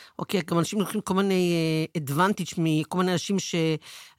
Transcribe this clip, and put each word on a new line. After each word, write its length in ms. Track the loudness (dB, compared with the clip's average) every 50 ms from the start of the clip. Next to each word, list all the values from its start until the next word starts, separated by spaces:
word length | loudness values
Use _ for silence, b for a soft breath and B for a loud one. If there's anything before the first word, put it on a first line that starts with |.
| B B B -10
אוקיי, 220 | -6 -2 -2 -2 0
גם 120 | 0 0 0
אנשים 220 | 0 0 0 -2
לוקחים 200 | -2 0 -2 -4
כל 140 | -2 0 0
מיני, 380 | 2 2 4 2 2 2 2 2 2 2 2 0 0 -2 -2 -4
אה, 40 | -6
advantage 540 | -4 -2 2 2 2 2 2 0 -4 -6 -2 0
מכל 400 | 2 2 2 2 0 0 0 0
מיני 140 | 0 2
אנשים 260 | 0 0 0 -2 -2 -2
ש-, 160 | -2 -2 -2 0 0 0 0 -2 B B B B B B B